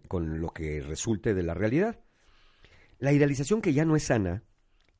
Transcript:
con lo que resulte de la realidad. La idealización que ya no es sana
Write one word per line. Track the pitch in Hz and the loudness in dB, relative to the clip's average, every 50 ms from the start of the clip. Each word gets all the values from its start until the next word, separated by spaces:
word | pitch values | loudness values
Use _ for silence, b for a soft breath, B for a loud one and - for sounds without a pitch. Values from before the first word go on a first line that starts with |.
| - | -8
con | - - 87 82 80 80 80 | -6 -4 -4 -2 -4 -4 -4
lo | 82 - | -6 -6
que | - - 78 78 76 76 | -8 -8 -8 -6 -6 -6
resulte | 67 73 78 - - 113 110 90 - 117 101 | -6 -8 -8 -4 -2 -2 -2 0 0 0 0
de | 92 | 0
la | 85 82 82 | 0 -2 -2
realidad. | 87 104 110 127 165 208 233 226 - b b b b b b b b b b b b b b b b b b b - | -2 -2 0 0 0 0 -2 -4 -8 b b b b b b b b b b b b b b b b b b b -2
La | 127 139 | 2 4
idealización | 147 143 147 143 143 127 139 - 214 226 | 4 6 4 4 2 0 -2 0 0 0
que | - 180 | 2 2
ya | 131 143 156 | 2 2 4
no | 160 156 | 4 2
es | 151 151 | 2 2
sana | - 131 110 95 87 90 110 - _ _ _ _ _ _ _ _ _ _ | 2 2 2 2 0 -2 -4 -8 _ _ _ _ _ _ _ _ _ _